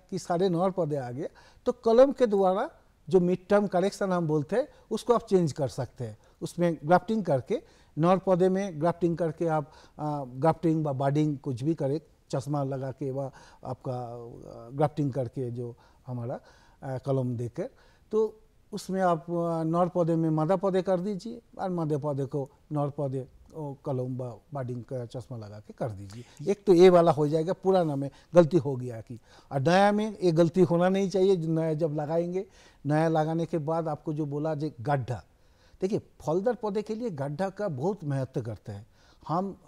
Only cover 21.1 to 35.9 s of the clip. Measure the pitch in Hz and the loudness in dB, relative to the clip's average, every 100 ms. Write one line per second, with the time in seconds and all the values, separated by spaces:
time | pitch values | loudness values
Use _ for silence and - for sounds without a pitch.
21.1 | 196 226 240 - - 190 175 156 151 147 | -8 -10 -14 -16 -8 -6 -2 -2 -2 -2
22.1 | 139 135 147 131 _ - 151 143 143 143 | -4 -4 -6 -8 _ -8 -4 -4 -4 -6
23.1 | 131 127 - - - 147 135 156 127 127 | -6 -8 -16 -20 -12 -12 -10 -6 -4 -4
24.1 | 127 127 113 _ 139 123 123 113 131 120 | -6 -10 -12 _ -10 -8 -10 -10 -10 -10
25.1 | 127 - 120 104 104 - - 131 98 101 | -12 -12 -14 -14 -16 -18 -8 -8 -8 -14
26.1 | 113 - - 151 202 - 170 185 180 170 | -16 -18 -8 -4 0 4 8 10 10 6
27.1 | 139 147 160 160 180 190 190 165 139 139 | 4 2 0 -2 -2 2 2 2 -2 -6
28.1 | - _ 165 156 175 127 131 123 113 - | -10 _ 4 6 4 0 -4 -8 -10 -14
29.1 | 113 _ - - 139 135 185 202 208 214 | -18 _ -20 -8 -2 4 6 6 4 -2
30.1 | 202 175 160 170 185 175 170 180 190 196 | 0 2 4 4 6 4 4 2 2 0
31.1 | 190 190 190 160 160 160 151 160 151 147 | 2 4 4 2 0 0 0 -2 -2 -2
32.1 | 165 175 185 190 - - _ 143 151 165 | -2 -2 -4 -8 -14 -20 _ -2 2 2
33.1 | 160 156 165 165 170 147 165 160 147 - | 2 0 -2 -2 -4 -2 -4 -4 -6 -6
34.1 | 151 151 143 156 151 151 - 113 143 117 | -6 -4 -4 -4 -4 -6 -6 -2 -2 -2
35.1 | 107 - _ _ _ _ - 190 | -8 -12 _ _ _ _ -8 -4